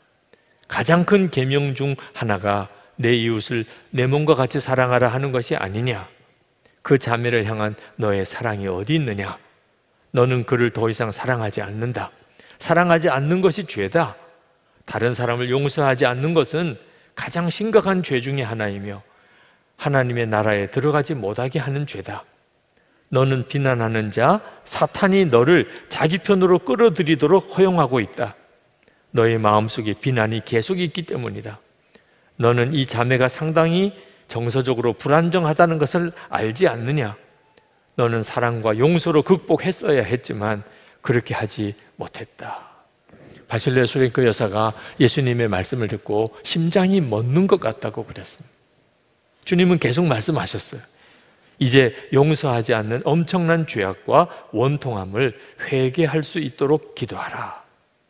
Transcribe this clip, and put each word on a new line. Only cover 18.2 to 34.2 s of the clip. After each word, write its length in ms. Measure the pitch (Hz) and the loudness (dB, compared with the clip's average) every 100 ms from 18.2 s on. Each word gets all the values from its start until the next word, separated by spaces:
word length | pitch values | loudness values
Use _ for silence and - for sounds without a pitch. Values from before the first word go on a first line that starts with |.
중에 200 | 127 139 | -2 -4
하나이며 580 | 117 113 104 98 101 98 - _ _ _ _ _ _ - | -4 -4 -6 -6 -10 -12 -18 _ _ _ _ _ _ -8
하나님의 500 | 147 139 123 120 113 | -2 0 0 -2 0
나라에 400 | 107 107 101 98 | 0 2 0 -2
들어가지 440 | 135 147 147 139 143 | -2 0 0 -2 -4
못하게 440 | 101 117 131 151 | -4 -4 -4 -4
하는 260 | 135 139 147 | -4 -6 -6
죄다. 380 | 101 95 101 - _ _ _ _ _ _ _ _ | -10 -12 -14 -16 _ _ _ _ _ _ _ _
너는 380 | 131 135 131 113 | 2 2 0 -2
비난하는 640 | 143 135 120 113 110 107 | -2 0 0 0 -2 -2
자, 300 | 104 131 208 - - | 2 2 2 -2 -20
사탄이 600 | - - 151 - 196 196 175 | -10 -2 -2 2 2 4 4
너를 440 | 117 127 175 107 - - | 4 6 4 2 -6 -12
자기 280 | - 156 185 | -4 -2 0
편으로 420 | - 196 185 180 | 0 4 4 4
끌어들이도록 960 | - 127 233 160 160 156 147 185 - - | 2 4 4 4 2 2 4 4 2 2
허용하고 420 | 190 175 139 127 | 4 4 2 0
있다. 360 | 101 - 110 - _ _ _ _ _ _ _ | -2 -4 -8 -8 _ _ _ _ _ _ _
너의 260 | 120 113 113 | 2 4 4
마음속에 560 | 107 107 110 - 107 | 4 4 2 -2 -6
비난이 500 | 98 139 123 110 113 - | -4 -2 0 0 -2 -2
계속 340 | 117 107 185 | -2 -2 -2
있기 240 | 175 185 | -4 -6
때문이다. 560 | 165 135 113 104 107 104 _ _ _ _ _ _ _ - | -8 -6 -6 -10 -12 -16 _ _ _ _ _ _ _ 0
너는 380 | 117 123 120 | 2 2 2
이 120 | 156 127 | 0 -2
자매가 440 | 113 120 127 127 | -2 0 2 2
상당히 640 | - 156 160 165 170 202 - - _ | 0 -2 2 2 2 0 -4 -18 _